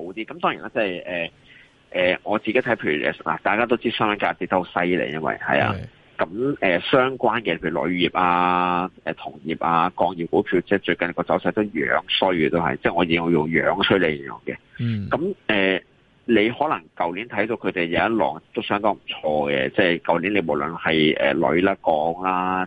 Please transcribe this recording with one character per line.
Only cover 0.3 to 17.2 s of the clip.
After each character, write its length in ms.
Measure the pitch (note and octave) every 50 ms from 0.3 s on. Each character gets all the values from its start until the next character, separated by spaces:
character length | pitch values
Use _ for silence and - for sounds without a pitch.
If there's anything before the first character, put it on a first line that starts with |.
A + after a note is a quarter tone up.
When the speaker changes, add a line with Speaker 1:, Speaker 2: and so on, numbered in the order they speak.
| D3 F3
Speaker 1:
當 120 | F#3 E3+ B2
然 100 | D2+ E2
啦， 80 | A2+ -
即 40 | B2
係， 240 | G#2+ F#2+ F2+ E2 -
呃， 260 | - F2+ F2 E2 D#2+ - _ _ - - - - _ _ _ _ -
呃， 280 | - F2+ F2+ F2+ F2 - -
我 140 | E2+ G#2 G#2+
自 80 | -
己 80 | A2 G#2
睇， 200 | B2+ - A#2+ A2+
譬 220 | - - F#2 D2 D2
如， 60 | B1 D2 E2 - -
嗱， 160 | D#2+ D#2+ E2+ -
大 140 | G2+ G2+
家 80 | G#2+ A#2+
都 100 | A2+ A#2+
知 140 | A2+ - A#2
商 180 | - - A2+ G#2+
品 80 | G#2 G2+
價 160 | G2+ F2 E2+
跌 120 | - F#2
得 100 | - G2 F#2
好 40 | F2
犀 160 | - - - F2+ F2+ F2+
利， 160 | D#2 A1+ B1+ D2
因 80 | D#2 D2+
為， 120 | B1+ G#1
係 260 | - - - C2 C#2
啊。 140 | C2+ A#1+ F#2
Speaker 2:
係。 500 | F2+ - - - _ _ _ _ - -
Speaker 1:
咁， 320 | D#2+ F2+ A2 B2+ C#3+ C#3+ -
呃， 200 | - F#2+ F2 E2+
相 360 | - - - C3 B2+ C3 C3+ A#2
關 220 | B2+ A2+ G#2+ A#2 G#2+
嘅， 160 | F2+ E2 -
譬 100 | - D#2+
如 100 | D#2 C#2+
鋁 100 | C#2 E2+ F2+ F2 E2+ D#2
業 80 | - -
啊、 720 | F2+ F2 F2 F2 F2+ F2+ F2+ F2+ F2+ F2+ F2+ F2 F2+ F#2 - - -
呃， 100 | D#2+ D#2+
銅 180 | - - - - D2+ C2+
業 180 | D#2 D#2+ - -
啊、 280 | E2 E2+ E2 E2+ F#2 -
鋼 200 | - F2+ F2 F#2
業 120 | E2 E2 -
股 140 | - F#2+ -
票， 160 | - - F2 -
即 120 | - G2+
係 40 | F#2+
最 160 | - - E2+
近 160 | - F2 E2+ E2
個 100 | - F2
走 140 | - E2
勢 160 | F#2 - F2+ -
都 100 | G#2+ G#2+
樣 380 | G#2+ - D2+ C2+ A#1+ B1+ D#2 - -
衰 200 | - - G2+ F#2+
嘅， 180 | F2+ E2 D#2 C2+
都 80 | - E2+
係， 180 | E2+ C#2 C2
即 120 | - - A#2+
係 60 | F2
我 100 | F2 F2+
要 260 | E2 E2+ E2+ E2+ E2+
用 180 | E2+ D2+ D2+ D#2+
樣 340 | E2 D#2 C#2 C#2+ E2+ G2 G2
衰 140 | - A2 F#2+
嚟 180 | F2 D#2+ D2+
形 80 | C#2+ C#2
容 140 | C2 A1 A1 -
嘅。 100 | C2 B1+ - _ _ - -
Speaker 2:
嗯。 300 | A#2+ A#2 A2+ G#2 G2 A2
Speaker 1:
咁， 240 | C3 C3 E3 G3+ F#3+ - _ -
呃， 260 | G#2+ G2 F#2+ F#2+ F#2+ - - _ _ _ _ _ _ _ _
你 240 | - A#2 G2+ G#2 A#2
可 200 | B2 - C#3+ D#3
能 140 | C3+ F2+ - - -
舊 180 | - F2 E2+ F2+
年 140 | F#2+